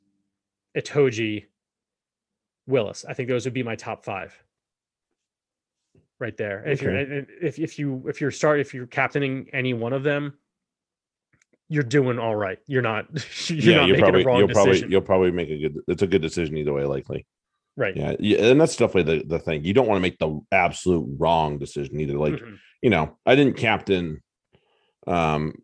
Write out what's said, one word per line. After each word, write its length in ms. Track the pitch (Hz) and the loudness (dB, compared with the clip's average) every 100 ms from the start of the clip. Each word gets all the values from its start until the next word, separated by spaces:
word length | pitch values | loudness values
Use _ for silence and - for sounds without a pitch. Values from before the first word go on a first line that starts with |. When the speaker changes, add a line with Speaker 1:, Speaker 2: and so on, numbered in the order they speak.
| _ _ _ _ _ _ _ 147 | _ _ _ _ _ _ _ -10
Speaker 1:
Itoje, 720 | - 151 135 110 110 107 - _ _ _ _ _ _ _ _ _ _ _ - | -4 0 0 0 -4 -6 -12 _ _ _ _ _ _ _ _ _ _ _ -4
Willis. 400 | 131 98 - - | -2 -2 -8 -12
I 60 | |
think 160 | 131 123 | -8 -4
those 160 | 123 123 | -4 -4
would 80 | |
be 80 | 120 | -6
my 140 | 117 110 | -6 -8
top 280 | - 104 | -10 -12
five 320 | - 95 85 - _ _ _ _ _ _ _ _ _ _ _ _ _ _ _ _ _ - | -10 -10 -12 -18 _ _ _ _ _ _ _ _ _ _ _ _ _ _ _ _ _ -12
right 160 | 117 - | -10 -6
there. 220 | 107 101 | -6 -6
And 120 | 139 | -4
if 100 | 139 | -2
you're, 100 | - | -2
Speaker 2:
Okay. 100 | 135 | -2
Speaker 1:
and, 100 | 139 | -4
and 140 | 143 - - | -8 -10 -8
if, 180 | 170 139 | -6 -4
if 180 | 160 - | -8 -6
you, 240 | 143 131 - | -6 -6 -8
if 140 | - | -6
you're 100 | 143 | -6
start, 280 | - 156 147 | 0 2 2
if 140 | 143 | -2
you're 140 | 131 123 | -8 -8
captaining 600 | - 131 147 139 131 - | -2 -2 -2 -2 -4 -8
any 200 | 139 127 | -4 -2
one 200 | 117 117 | -2 -4
of 100 | 135 | -2
them, 340 | 147 143 143 143 _ _ _ _ _ _ _ _ _ _ _ _ - | -2 -2 -4 -10 _ _ _ _ _ _ _ _ _ _ _ _ -4
you're 160 | 151 | -2
doing 360 | 123 143 127 120 | 2 2 2 0
all 160 | 113 107 | -2 -2
right. 240 | 98 92 - | -2 -6 -4
You're 140 | 131 | -2
not, 220 | 117 107 - | 0 -2 -6
<laughs> 400 | 156 - - - | -10 -10 -10 -6
you're 80 | 160 | 2
Speaker 2:
Yeah, 160 | 117 110 | 4 6
Speaker 1:
not 100 | - | 6
Speaker 2:
you'll 100 | - | 6
Speaker 1:
making 60 | |
Speaker 2:
probably, 180 | 95 92 | 6 6
Speaker 1:
a 40 | 127 | 4
wrong 140 | 120 | 4
Speaker 2:
you'll 80 | 98 | 4
probably, 220 | 104 98 | 4 6
Speaker 1:
decision. 180 | 92 - | 4 2
Speaker 2:
you'll 100 | 95 | 0
probably 300 | 90 92 92 | 4 4 4
make 180 | 87 78 | 2 -4
a 80 | 76 | -4
good, 220 | 76 73 - | -4 -4 -4
it's 140 | 87 | -2
a 40 | 98 | 2
good 140 | 92 | 2
decision 360 | 80 90 80 76 | 0 -2 -4 -2
either 160 | 73 | -2
way, 100 | 71 71 | -2 -2
likely. 400 | 69 - 71 - _ _ _ _ - | -4 -6 -10 -12 _ _ _ _ -6
Speaker 1:
Right. 180 | 107 92 | -4 -4
Speaker 2:
Yeah, 200 | 73 71 | -4 -2
yeah, 180 | 104 101 110 | 2 4 6
and 80 | 139 | 6
that's 140 | 160 - | 4 2
definitely 440 | 110 95 80 80 | 2 2 2 0
the, 60 | 73 | -2
the 140 | 82 | -4
thing. 240 | - 78 | -4 -4
You 100 | 80 | 0
don't 140 | 104 120 | 2 2
wanna 140 | 98 | 2
make 180 | 92 - | 0 -2
the 200 | 80 76 - | -4 -6 -2
absolute 540 | 95 87 - 90 85 62 69 | 0 0 0 0 0 -2 -2
wrong 400 | 82 82 76 73 | 2 2 0 -4
decision 420 | 71 73 69 73 | -8 -8 -8 -6
either. 180 | 76 71 | -4 -2
Like, 160 | 76 | -2
Speaker 1:
Mm-hmm. 220 | 151 117 101 _ _ | -4 -8 -20 _ _
Speaker 2:
you 60 | 123 | 2
know, 260 | 87 78 - - | 2 0 -2 4
I 100 | 135 | 4
didn't 200 | 135 - | 4 2
captain, 640 | 117 101 - 92 85 76 _ _ _ _ _ _ _ _ - | 0 0 0 -2 -2 -10 _ _ _ _ _ _ _ _ -4
um, 480 | 87 80 76 78 - | 0 0 -2 -4 -8